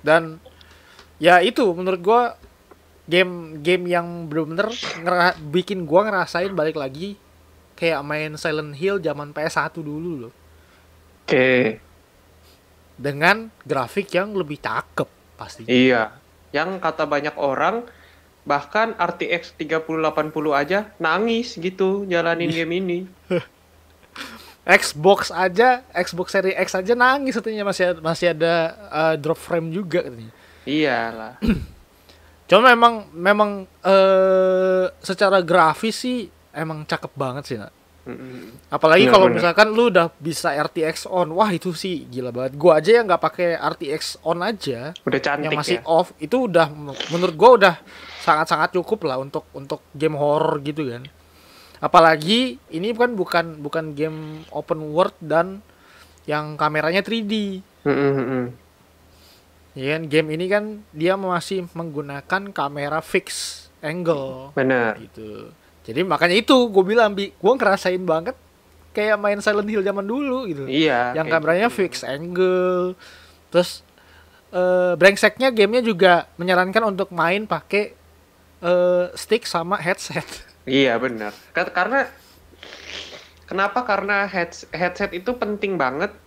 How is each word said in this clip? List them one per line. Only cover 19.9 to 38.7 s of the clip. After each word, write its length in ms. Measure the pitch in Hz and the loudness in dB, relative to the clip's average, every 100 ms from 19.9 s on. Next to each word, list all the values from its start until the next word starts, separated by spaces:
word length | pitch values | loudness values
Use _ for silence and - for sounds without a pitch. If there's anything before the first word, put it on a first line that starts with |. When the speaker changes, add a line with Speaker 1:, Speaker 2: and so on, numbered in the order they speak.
| 160 | -2
Speaker 2:
delapan 240 | 160 151 156 | -2 -2 -4
puluh 240 | 156 151 | -4 -2
aja 400 | 143 147 196 214 - | 0 0 -2 -4 -6
nangis 580 | 165 175 233 226 240 - | -2 0 0 -2 -4 -6
gitu 480 | 175 185 190 202 196 | -8 -2 -2 0 -2
jalanin 400 | 170 165 165 170 | -2 0 0 -2
Speaker 1:
Iya. 60 | 165 165 | -2 -4
Speaker 2:
game 60 | |
ini. 240 | 175 185 175 185 - _ | -4 -4 -6 -8 -20 _
Speaker 1:
<laughs> 80 | 175 - _ _ _ _ _ _ - - - - - | -4 -4 _ _ _ _ _ _ -18 -18 -18 -20 -12
Xbox 640 | - 196 - 147 170 196 - | 2 2 2 2 4 4 0
aja, 560 | 175 185 180 254 247 - | -2 0 4 4 2 -2
Xbox 400 | 175 180 175 180 | -6 -4 -6 -2
Series 240 | 196 190 185 | 0 0 -2
X 160 | 185 | -2
aja 240 | 185 185 240 | -4 -2 2
nangis 400 | 247 277 269 240 | 2 2 -2 -4
katanya, 320 | 226 214 202 | -6 -4 -4
masih 160 | 185 180 | 0 -2
ad-, 80 | 170 | 0
masih 260 | 160 165 175 | -4 0 0
ada, 400 | 156 170 170 165 - - | 0 0 2 0 -6 -8
eh, 260 | 151 160 156 | 0 0 0
drop 160 | 147 160 | -2 -4
frame 320 | - 170 165 | -2 -4 -2
juga 320 | 170 185 170 | -6 -2 -4
katanya. 320 | - 117 110 - - - | -4 -12 -18 -20 -20 -16
Speaker 2:
Iyalah. 720 | - 151 151 120 113 113 110 - | -4 0 0 0 -4 -8 -14 -4
Speaker 1:
<clears throat> 1040 | 220 185 - - _ _ _ - - _ - | -2 -2 -4 -18 _ _ _ -20 -20 _ 4
Cuma 240 | 190 254 | 6 8
memang, 400 | 233 233 226 170 | 8 6 2 -12
memang, 380 | 156 180 208 208 202 190 _ | -2 2 2 2 -2 -12 _
eh, 1040 | 185 196 190 190 190 185 185 185 185 185 185 - | 4 6 6 6 4 4 4 2 2 2 0 -4
secara 400 | - 185 202 190 | -8 0 4 4
grafis 560 | 165 180 160 151 226 - | 4 4 4 2 -4 -4
sih 320 | 254 247 196 _ _ 143 | -4 -6 -8 _ _ -8
emang 320 | 160 156 151 | -8 -8 -6
cakep 240 | 160 147 | -6 -6
banget 320 | 135 135 131 | -8 -6 -6
sih, 120 | 139 113 | -8 -10
Nak. 120 | 101 _ _ _ - | -10 _ _ _ -16
Speaker 2:
Mm-mm. 480 | 123 131 127 - - _ | -16 -14 -16 -18 -20 _